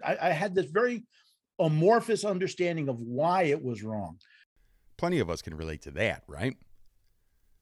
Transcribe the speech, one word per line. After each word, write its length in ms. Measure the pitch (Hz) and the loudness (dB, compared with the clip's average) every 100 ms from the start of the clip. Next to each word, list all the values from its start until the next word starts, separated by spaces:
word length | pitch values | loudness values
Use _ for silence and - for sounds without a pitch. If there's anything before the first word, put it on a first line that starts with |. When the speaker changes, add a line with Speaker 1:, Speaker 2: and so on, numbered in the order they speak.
| - | -2
Speaker 1:
I, 120 | - | 0
I 80 | 175 | 0
had 240 | 156 202 185 | 0 0 0
this 120 | 143 | 0
very 360 | 165 247 240 - _ _ _ _ - | 0 0 -2 -10 _ _ _ _ 0
amorphous 640 | 160 156 175 233 226 214 | 2 4 6 6 4 0
understanding 640 | 208 185 185 - 175 165 139 | 0 -2 -2 -2 -2 -2 -4
of 120 | 117 | -4
why 420 | 117 123 175 185 | -4 0 2 4
it 200 | 165 147 | 4 2
was 200 | 127 107 | -2 -6
wrong. 340 | 110 107 90 85 _ _ _ _ _ _ _ - | -6 -6 -8 -12 _ _ _ _ _ _ _ -4
Speaker 2:
Plenty 220 | 170 175 | -2 0
of 100 | 87 | 0
us 120 | 82 | -4
can 140 | - 78 | -8 -8
relate 260 | 80 78 | -8 -8
to 80 | 78 | -8
that, 320 | 71 107 78 - | -2 -2 -2 -8
right? 280 | 71 123 - - - - _ _ _ _ _ _ _ | -6 -4 -6 -14 -20 -20 _ _ _ _ _ _ _